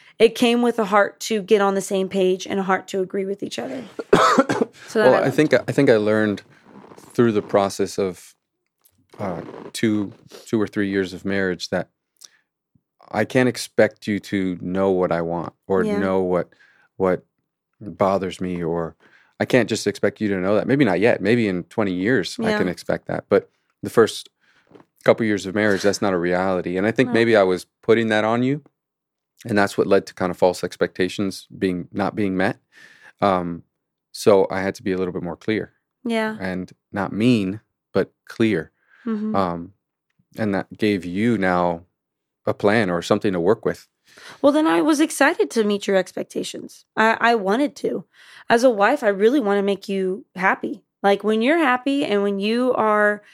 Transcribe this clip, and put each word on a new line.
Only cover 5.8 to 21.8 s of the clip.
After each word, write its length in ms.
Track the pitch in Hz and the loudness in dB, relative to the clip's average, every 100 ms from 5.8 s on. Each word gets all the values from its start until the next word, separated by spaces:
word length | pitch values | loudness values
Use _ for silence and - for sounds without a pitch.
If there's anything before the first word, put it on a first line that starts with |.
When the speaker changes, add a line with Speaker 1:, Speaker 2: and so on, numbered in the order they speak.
| 139 | 4
Speaker 2:
I 60 | 110 | 4
learned 460 | 104 110 107 98 - _ _ - - - | 4 2 2 -2 -8 _ _ -20 -20 -20
through 360 | - - 120 | -8 2 2
the 100 | 104 | 2
process 560 | - 104 98 - 95 - | 0 0 0 -2 -6 -4
of, 360 | 98 87 - _ _ _ _ _ _ _ _ - | -6 -6 -18 _ _ _ _ _ _ _ _ -10
uh, 220 | 104 82 - - - | -10 -8 -12 -16 -14
two, 400 | - 113 107 98 - _ - - | -4 0 0 -4 -10 _ -20 -4
two 140 | 113 | -2
or 60 | 101 | -2
three 200 | - 98 | -2 -2
years 240 | 98 92 | -2 -4
of 120 | 90 | -6
marriage 460 | 98 98 95 87 - | -6 -2 -2 -4 -4
that 180 | 92 - _ _ _ - _ _ _ _ _ _ _ - | -6 -6 _ _ _ -20 _ _ _ _ _ _ _ -8
I 140 | 104 | -4
can't 240 | 110 131 127 | 0 2 2
expect 580 | 120 - - 107 - - | 0 -6 2 2 2 -6
you 140 | 101 | -6
to 380 | - 101 95 87 | -4 -4 -4 -6
know 300 | 90 92 98 | -6 -2 0
what 200 | 92 90 | 0 0
I 120 | 85 | -2
want 320 | 85 85 80 - - | -4 -6 -8 -12 -4
or 160 | 95 | 0
Speaker 1:
Yeah. 160 | 107 101 | 0 -2
Speaker 2:
know 220 | 95 95 | -2 0
what, 320 | 92 90 - _ _ _ _ - | 0 -2 -4 _ _ _ _ -4
what 260 | 95 87 - _ _ _ _ - | -2 -2 -6 _ _ _ _ -18
bothers 600 | 104 82 98 98 92 - | -12 -2 0 0 -4 -8
me, 220 | 92 87 | -6 -4
or 320 | 82 85 82 - _ _ _ - | -4 -4 -6 -10 _ _ _ -8
I 40 | |
can't 240 | 107 131 104 | 0 2 2
just 180 | 110 - | -2 -4
expect 320 | 98 101 - | -2 -4 -2
you 80 | 107 | -4
to 80 | 98 | -2
know 160 | 90 | 0
that. 120 | 107 90 | 0 0
Maybe 160 | 139 | 2
not 160 | 123 90 | 2 2
yet. 200 | 113 - | 2 2
Maybe 280 | 95 120 107 | 0 0 0
in 160 | 90 | -2
twenty 280 | 85 - | -6 -4